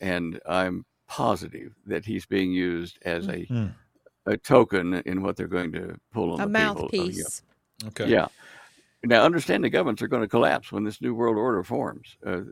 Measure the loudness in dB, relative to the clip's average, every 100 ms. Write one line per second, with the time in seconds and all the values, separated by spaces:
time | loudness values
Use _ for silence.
0 | -4 -2 -2 -6 -2 0 0 -2 -10 _
1 | _ -2 0 0 -4 -12 -16 -18 -6 -6
2 | -4 -6 -2 0 2 0 0 -2 -6 -8
3 | -6 -4 -4 -8 -4 -2 -2 -6 _ _
4 | _ _ -4 -4 6 6 8 4 0 -2
5 | -2 -4 -4 -4 -4 -2 -2 -6 -10 -12
6 | _ -4 -2 -2 -2 0 0 -2 -4 -4
7 | -4 -4 -8 -10 -14 _ _ _ -14 -4
8 | 2 2 2 -6 -20 -20 -20 _ _ _
9 | 4 8 8 4 0 0 2 0 0 -2
10 | -2 -2 2 4 4 2 -2 -4 -4 -4
11 | -6 0 0 2 0 -2 -2 -4 -4 -8
12 | -18 -14 -6 -6 -6